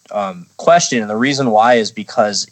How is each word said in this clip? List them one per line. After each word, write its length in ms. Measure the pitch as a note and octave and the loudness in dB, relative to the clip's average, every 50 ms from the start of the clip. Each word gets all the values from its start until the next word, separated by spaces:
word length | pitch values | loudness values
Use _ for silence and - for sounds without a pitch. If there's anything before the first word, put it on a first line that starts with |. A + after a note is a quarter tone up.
| _ - | _ -10
um, 340 | - G#2 G2 F#2+ F2+ F2 E2+ _ _ | -6 -6 -6 -6 -8 -12 -18 _ _
question. 440 | - - E3 E3+ F3 - - C3 A#2 | -4 2 2 4 4 2 0 -4 -4
And 80 | G#2+ G#2 | -4 -4
the 80 | G#2+ | -4
reason 340 | A2 B2 C#3+ C#3 C3+ C3+ A#2+ | -2 -2 -2 0 0 0 2
why 220 | G#2+ G#2+ A2+ B2 B2 | 4 4 4 4 4
is 180 | A#2 G#2+ G2+ | 2 2 -2
because 560 | - A2 G2 - - B2 G#2+ G#2 G2+ - - _ | -8 -12 -14 -6 -2 0 0 0 -2 -6 -8 _